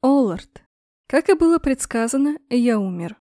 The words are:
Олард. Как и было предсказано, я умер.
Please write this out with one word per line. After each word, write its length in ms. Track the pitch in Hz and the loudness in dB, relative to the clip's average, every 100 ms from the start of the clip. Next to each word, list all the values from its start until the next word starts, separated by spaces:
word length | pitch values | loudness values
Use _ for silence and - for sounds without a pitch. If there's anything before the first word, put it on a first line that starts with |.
Олард. 580 | 254 277 240 165 - - _ _ _ _ _ | 2 2 2 -2 -10 -20 _ _ _ _ _
Как 220 | 269 - | -2 2
и 40 | |
было 240 | 370 330 330 | 2 4 2
предсказано, 800 | 285 269 - 233 226 269 277 302 _ | 0 -2 -4 -4 -2 0 -2 -2 _
я 320 | 247 240 220 | 0 2 0
умер. 380 | 196 175 170 - | -2 -6 -10 -12